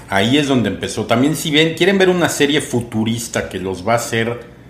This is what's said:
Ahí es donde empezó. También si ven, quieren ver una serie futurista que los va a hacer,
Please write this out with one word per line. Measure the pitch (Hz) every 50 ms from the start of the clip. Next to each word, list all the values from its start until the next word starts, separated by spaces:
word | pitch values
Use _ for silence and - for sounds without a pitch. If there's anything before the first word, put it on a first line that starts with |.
| - -
Ahí | 98 98 101 117 135 151
es | 143
donde | 131 135 123 104 98
empezó. | 90 - 101 90 - - 107
También | - 117 120 131 151 156
si | - - 165
ven, | 139 151 160 165 160
quieren | - 170 190 202 196
ver | 190 180
una | 180 180 160 135
serie | - - 147 139 147 143
futurista | 139 - - 120 117 - - 110 110 113 113 117 - - - 110 95 -
que | - 90
los | 90 95 95 87 90
va | 110 117
a |
hacer, | 117 - - 113 113 113 117 117 - - - - - -